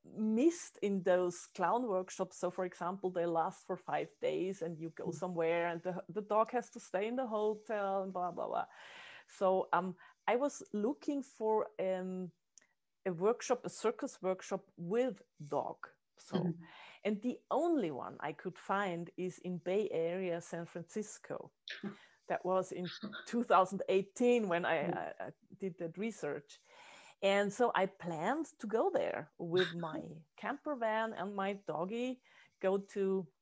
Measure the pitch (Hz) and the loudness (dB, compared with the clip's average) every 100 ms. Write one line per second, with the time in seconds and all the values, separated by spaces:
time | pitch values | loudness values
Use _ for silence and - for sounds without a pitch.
0 | - - 220 220 320 339 - - 202 196 | -12 -2 2 6 4 4 -12 -4 0 2
1 | 180 180 180 175 - - 175 226 247 185 | 4 4 4 -2 -12 0 2 2 2 0
2 | 185 - 185 - 180 180 185 - 175 196 | -2 -4 -6 -2 -4 -2 -6 -4 -6 -2
3 | 185 180 170 165 170 - - 180 - 147 | -2 0 2 2 0 -4 -8 -6 -2 -2
4 | 160 _ 147 156 185 190 165 156 160 - | -2 _ -2 0 -2 -4 -6 -6 -10 -6
5 | - 156 185 170 165 170 170 170 180 175 | -6 -4 -4 0 2 2 0 -2 -4 -6
6 | - 175 202 208 220 247 - 233 - 185 | -6 -8 2 2 4 0 -4 -14 -4 -2
7 | 214 247 254 220 214 214 - 214 196 196 | 0 -2 -2 0 0 0 -4 -2 0 0
8 | 190 190 175 - - - - - - - | -2 -2 -4 -2 -2 -2 -4 -10 -18 -18
9 | - - - - 190 190 - 175 185 175 | -18 -20 -20 2 4 4 4 0 0 -6
10 | - _ - 240 285 - - 208 214 294 | -16 _ 2 4 2 -2 -6 0 0 0
11 | - 285 254 - 220 220 - - 190 185 | -2 -2 -4 -2 2 2 2 -2 0 0
12 | 185 185 180 _ _ - _ _ _ _ | -2 -4 -6 _ _ -20 _ _ _ _
13 | 190 165 202 240 - 247 175 - 214 240 | -4 2 2 2 0 0 0 0 0 0
14 | 277 - 185 185 - 190 - - 170 226 | -6 -2 -2 -2 -2 -6 -6 -10 0 2
15 | 254 190 - _ 147 143 120 - - _ | 2 -2 -14 _ -4 -2 -2 -6 -14 _
16 | _ _ - 180 175 160 - - - - | _ _ -4 -2 0 -4 -10 -18 -20 -6
17 | 202 208 240 - _ 240 339 311 175 131 | -2 -2 -2 -6 _ 2 4 4 2 -2
18 | - - 147 151 190 - - 196 202 170 | -6 -6 -6 -6 -8 -8 -2 0 0 -2
19 | 170 - 180 - 180 180 180 196 220 160 | -6 -4 -6 -4 -6 -4 0 0 2 0
20 | 165 180 185 170 - 170 170 180 165 214 | 0 0 -2 -4 -4 -8 -8 -10 -6 -6
21 | 208 - - - - _ - - 202 - | -6 -12 -10 -10 -10 _ -14 -8 -8 -10
22 | - _ - 170 180 185 180 - 180 - | -20 _ -4 -2 2 0 0 -6 -6 -6
23 | 202 - - 240 240 185 185 196 - 190 | -10 -10 -4 -2 6 8 8 2 2 2
24 | 196 - 240 240 202 170 - 160 - - | 2 2 6 6 4 2 4 2 2 -2
25 | 80 - 104 - _ - 196 170 170 170 | -6 -8 -10 -10 _ -8 -6 -4 -8 -4
26 | 220 208 147 143 - - _ - - - | -6 -4 -6 -6 -10 -20 _ -20 -20 -20
27 | - - 196 202 202 202 240 - 190 - | -20 0 2 4 2 4 4 4 2 -2
28 | 170 160 180 294 302 - 220 220 370 349 | -6 -2 0 0 -2 -8 -2 2 2 2
29 | 85 - 156 - 175 180 170 170 165 160 | 0 -2 -6 -8 0 2 2 -2 -6 -6
30 | 165 160 - - - 285 302 269 220 220 | -8 -14 -18 -8 -6 -4 -6 -2 0 2
31 | 220 - 190 202 190 202 - 151 180 233 | 0 -2 -4 -2 -2 -2 -4 -2 -2 -2
32 | 254 254 _ - - _ 190 196 196 202 | -2 -4 _ -20 -20 _ 2 2 0 0
33 | 190 190 180 _ | 2 2 -2 _